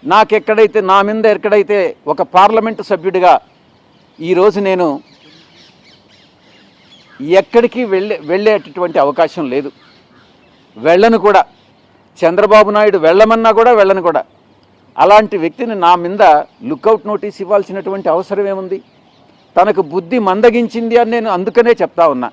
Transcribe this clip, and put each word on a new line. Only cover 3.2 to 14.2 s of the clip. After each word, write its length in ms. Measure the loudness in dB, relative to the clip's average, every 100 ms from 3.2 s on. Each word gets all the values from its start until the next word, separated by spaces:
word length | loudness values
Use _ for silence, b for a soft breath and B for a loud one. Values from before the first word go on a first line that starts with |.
| 2 2 _ _ _ _ _ _ _ _
ఈరోజు 400 | -4 0 0 0 -4
నేను 200 | -2 -2 -4 _ _ _ _ _ _ _ _ _ _ _ _ _ _ _ _ _ _ _ _ _ -14 0 0
ఎక్కడికి 420 | 2 0 0 -4 -4
వెళ్ళే-, 280 | -4 -4 -8 -4
వెళ్ళేటటువంటి 680 | -2 0 -2 -4 -8 -4 -2
అవకాశం 400 | -2 0 -4 -2 -6
లేదు, 180 | -6 -8 -14 _ _ _ _ _ _ _ _ _ -6
వెళ్ళను 420 | 0 2 2 2 2
కూడా. 160 | 2 0 _ _ _ _ _ _ _
చంద్రబాబు 520 | -2 0 4 4 4 2
నాయుడు 220 | 0 2 2
వెళ్ళమన్నా 440 | 4 4 4 2 2
కూడా 140 | 4 4
వెళ్ళను 220 | 2 2 0
కూడా. 140 | -2